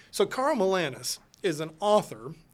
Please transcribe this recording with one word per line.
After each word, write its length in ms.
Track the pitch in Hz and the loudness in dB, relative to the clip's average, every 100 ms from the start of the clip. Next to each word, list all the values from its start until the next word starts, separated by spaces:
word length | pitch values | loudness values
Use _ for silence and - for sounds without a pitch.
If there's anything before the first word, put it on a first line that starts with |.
| - | -6
so 140 | - 196 | -2 0
Carl 300 | - 277 277 | 0 0 2
Malanis 640 | 190 190 151 120 123 - _ _ | 2 2 -2 -4 -8 -8 _ _
is 180 | 196 151 | -4 -4
an 120 | 160 156 | -6 -2
author 540 | 208 208 - 110 117 156 - | 4 4 2 -10 -14 -16 -20